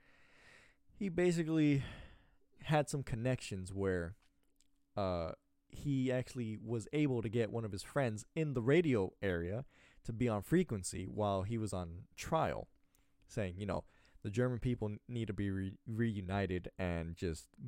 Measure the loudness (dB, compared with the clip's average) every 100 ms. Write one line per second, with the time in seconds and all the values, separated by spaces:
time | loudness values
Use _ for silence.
0 | -18 -20 -20 -20 -20 -20 -20 _ _ -6
1 | -4 2 4 4 2 6 6 6 2 -8
2 | -18 -20 _ _ _ -12 2 2 2 -2
3 | -4 -2 0 -2 -2 -6 -6 0 2 2
4 | -2 -8 _ _ _ _ _ _ _ -4
5 | 0 0 -2 -8 _ _ _ -8 -2 0
6 | 2 0 -2 -6 -6 -6 -4 -6 -2 0
7 | 2 2 0 2 0 0 -4 -6 -4 0
8 | 0 -2 -6 -4 -2 0 4 6 6 4
9 | 2 0 0 0 0 -4 -8 -16 -20 -16
10 | -8 0 2 2 2 2 4 -2 -4 -6
11 | -6 0 2 2 0 -2 -2 -4 -6 -10
12 | -14 -12 -2 0 0 -2 -8 _ _ _
13 | _ _ -10 -4 -4 -4 -2 -4 -4 -18
14 | -20 -12 -6 0 0 0 -2 -2 -2 -6
15 | -8 -4 -4 -2 0 0 -2 -6 -8 0
16 | 2 2 -2 0 2 0 -4 -4 -2 0
17 | -4 -2 -2 -4 -8 -14